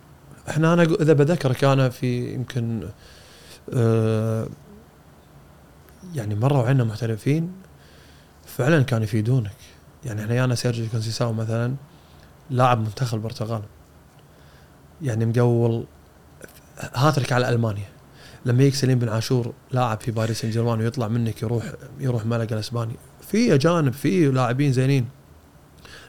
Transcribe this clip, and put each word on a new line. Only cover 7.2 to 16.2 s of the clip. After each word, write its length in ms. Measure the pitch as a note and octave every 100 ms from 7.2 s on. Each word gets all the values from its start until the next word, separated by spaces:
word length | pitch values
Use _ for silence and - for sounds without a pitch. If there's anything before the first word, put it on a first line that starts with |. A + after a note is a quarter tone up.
| C#3 D#3 E3+ F#3+ - - - - - - - - -
فعلًا 360 | - C3 D#3+
كانوا 220 | B2 A2+
يفيدونك. 520 | G#2+ A2 G#2+ C3 G#2 - - - - -
يعني 180 | C3 G#2+
احنا 120 | G#2+
يانا 200 | A#2+ B2+
سيرجيو 320 | A#2 B2 A#2 A2+
كونسيساو 440 | A#2 A2 A2 A#2+
مثلًا، 420 | A2+ A2+ A2+ A#2+ C#3 - - - - - - -
لاعب 280 | B2+ B2+ A#2+
منتخب 380 | A2 G2+ B2+ G#2+
البرتغال، 440 | A2 - A2 A2+ G2+ - - - - - - - - - - - - -
يعني 240 | D3 A2 A#2
مقول 600 | A#2 A#2+ A#2 A#2 A#2 - - - -